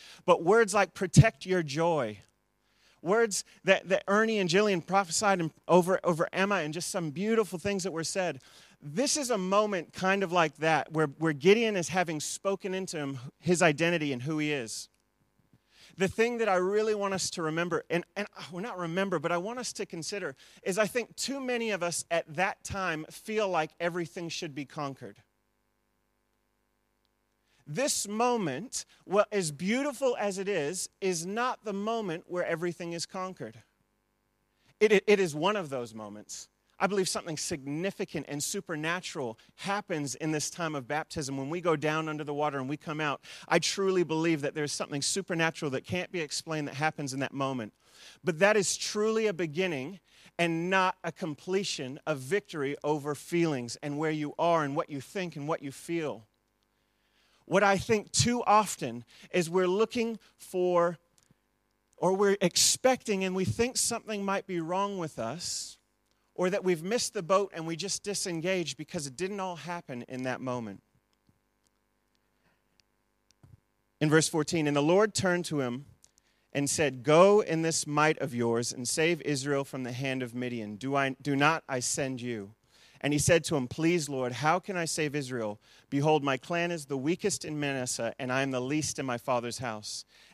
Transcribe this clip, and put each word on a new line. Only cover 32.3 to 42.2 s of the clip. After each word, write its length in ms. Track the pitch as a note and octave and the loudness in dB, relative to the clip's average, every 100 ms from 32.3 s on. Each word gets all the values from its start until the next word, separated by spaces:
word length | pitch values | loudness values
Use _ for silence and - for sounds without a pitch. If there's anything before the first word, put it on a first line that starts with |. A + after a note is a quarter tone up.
| F3+ | -4
everything 480 | D3 E3 F3 E3 E3+ | -2 -2 -2 -4 -8
is 140 | E3+ - | -8 -8
conquered. 560 | F#3+ F#3 F#3 A#2 A#2 - _ _ _ _ _ _ _ _ _ _ - | -8 -10 -10 -14 -14 -20 _ _ _ _ _ _ _ _ _ _ 2
It, 140 | G#3+ | 4
it, 120 | G3 - | 6 6
it 120 | G3+ | 4
is 160 | F3+ | 4
one 220 | D3 F3 G#3+ | 0 0 0
of 140 | D#3 | -2
those 240 | C3+ A#2+ | -6 -8
moments. 560 | A2 G#2 G#2+ - - - _ _ - | -10 -12 -14 -14 -16 -16 _ _ -4
I 100 | F#3 | -2
believe 200 | G3+ F#3 | 0 -2
something 300 | G#3+ E3+ D3+ | -2 -6 -6
significant 880 | - D#3+ C3+ D3 F#3+ - G3 D#3+ - | -6 -6 -6 -4 -4 -6 -8 -8 -6
and 160 | C#3+ | -6
supernatural 920 | - G3+ - D#3 D#3 F3 - E3+ B2 A2+ _ | -6 -6 -6 -4 -2 -4 -6 -6 -6 -8 _
happens 600 | - F3 G3+ - D#3+ C#3+ | -10 -4 -4 -2 -4 -4
in 180 | - D#3 | -4 -2
this 180 | D3+ - | -2 -4
time 240 | - E3 | -6 -4
of 120 | D3+ A#2+ | -4 -4
baptism. 520 | D3 D#3 E3+ C3+ C3+ | -6 -4 -8 -6 -6
When 100 | C3+ | -4
we 140 | F3 | -2
go 120 | E3+ | 0
down 320 | D#3+ D3+ D#3 D#3+ | 2 2 0 -2
under 160 | D3+ | -6